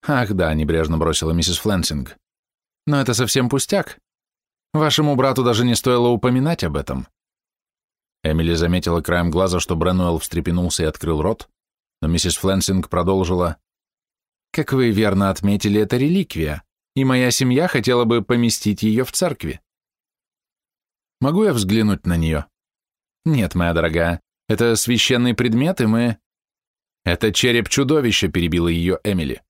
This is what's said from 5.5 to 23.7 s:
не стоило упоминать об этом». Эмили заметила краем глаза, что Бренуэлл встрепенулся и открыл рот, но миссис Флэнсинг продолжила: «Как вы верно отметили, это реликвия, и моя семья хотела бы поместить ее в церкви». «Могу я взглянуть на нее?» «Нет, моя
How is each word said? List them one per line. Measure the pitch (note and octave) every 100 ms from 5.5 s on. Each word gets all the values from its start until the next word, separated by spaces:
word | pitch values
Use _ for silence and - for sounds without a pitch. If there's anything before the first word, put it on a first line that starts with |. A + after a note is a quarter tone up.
| A2+
не | B2 A#2
стоило | - B2 A#2+
упоминать | A#2+ B2+ B2+ C#3+ E3+
об | F2 D2
этом». | C#2+ C2 B1 _ _ _ _ _ _ _ _ _ _ _
Эмили | D#2 D#2+ E2
заметила | E2 E2+ F2+ F2 E2+
краем | D#2 F2 E2+
глаза, | D#2+ F#2 F2+
что | - E2
Бренуэлл | E2+ F2+ F2 E2
встрепенулся | - F2 E2+ F2 F2+ -
и | D#2
открыл | - D#2+ D#2
рот, | D#2+ A2+ - _ _ _ _ _
но | D#2
миссис | E2+ F2 -
Флэнсинг | F#2+ F#2+ - F#2+ -
продолжила: | F2+ F2 F#2+ F2 F2+ F2 D#2+ _ _ _ _ _ _ _ _ _
«Как | - D3
вы | C3 B2
верно | G#2 G#2+ G2 G2
отметили, | F#2 G2 G2+ G#2 G#2
это | G#2 B2
реликвия, | C#3+ F#3 E3+ E2 D2+ D2 _ _ _ -
и |
моя | C3 B2+ B2+
семья | A#2 B2+ B2+ F3
хотела | C3+ A#2 B2
бы | A#2 A#2
поместить | G2+ A#2+ A#2+ - G#2+ G2+
ее | A2 A2
в | B2+
церкви». | - F3+ C3+ D#2+ - _ _ _ _ _ _ _ _ _ _ _ _ _ _ _ _
«Могу | C3+ E3+
я | G#3+
взглянуть | B2+ F#2+ A2 G#2+ G2
на | - E2+
нее?» | D#2+ D#2 - _ _ _ _ _ _ _
«Нет, | - D3 F#2
моя | F2 E2+